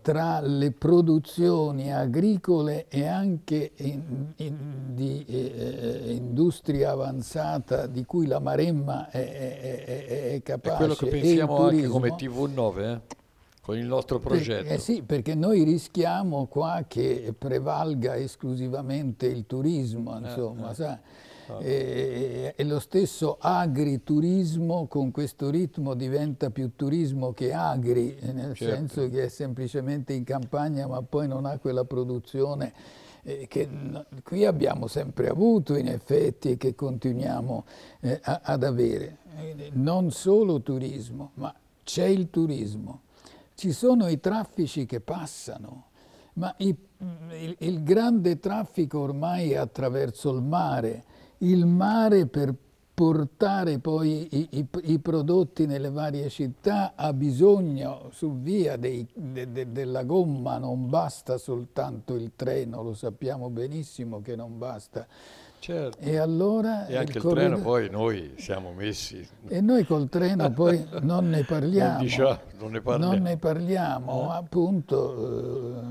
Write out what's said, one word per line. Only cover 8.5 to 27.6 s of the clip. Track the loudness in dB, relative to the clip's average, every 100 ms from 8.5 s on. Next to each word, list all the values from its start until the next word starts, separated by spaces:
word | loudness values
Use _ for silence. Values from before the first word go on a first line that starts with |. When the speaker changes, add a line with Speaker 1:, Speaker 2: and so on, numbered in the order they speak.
| 2 2 2 0 -4 -6
Speaker 1:
è, | -6
è, | -6 -6 -8 -8
è, | -8 -8
è, | -8 -10 -6
è | -4 -4
Speaker 2:
È | -4
quello | -4 -4 -2 2 2
Speaker 1:
capace, | 2
Speaker 2:
che |
Speaker 1:
e | 0 2
il |
Speaker 2:
pensiamo | 4 6 4 4
anche | 6 6 4
come | 2 0
Speaker 1:
turismo. | -2 -4 -2 -2
Speaker 2:
T |
V |
nove, | 0 0 0 -4
eh? | -4 -10 -20 _ _ _ _
Con | -6 -4
il | -2
nostro | -2 0 -2
Speaker 1:
Per-, | 2
Speaker 2:
progetto. | 2 2 -2 -2
Speaker 1:
eh | -2
sì, | 0 -2
perché | 0 -2 0
noi | 0 4 6
rischiamo | 6 2 0 0 0 0 -2 -2 -2
qua | -2 -2 -2 -4
che | -2 0 0 -4 -6
prevalga | -2 -2 -2 -2 -2 -2 -2 -2
esclusivamente | -6 -8 -6 -4 -4 -6 -4 -4 -4 -2 -2
il | -2 -4
turismo, | -2 0 0 -2 -4 -6 -8
Speaker 2:
Eh, | -8
Speaker 1:
insomma, | -4 -6 -6 -8
Speaker 2:
eh. |
Speaker 1:
sa? | -6 -6 -8 -14 -20 -20 -20 -14
Speaker 2:
Ah. | -8
Speaker 1:
E, | -2 -2 -2 -4 -4 -2 -4 -4 -6 -4
e |
lo | -2 -2
stesso | 0 0 0 0 -4 0
agriturismo | 0 2 2 2 0 0 0 2 4 2 2 0 0 -2 -2
con | -2 -2
questo | -2 -4 -4 0
ritmo | 0 0 -2 -4
diventa | -2 -2 0 -2 -2 -4
più | -2 -4 -2
turismo | 0 0 0 0 -4
che | -2 -2
agri, | 0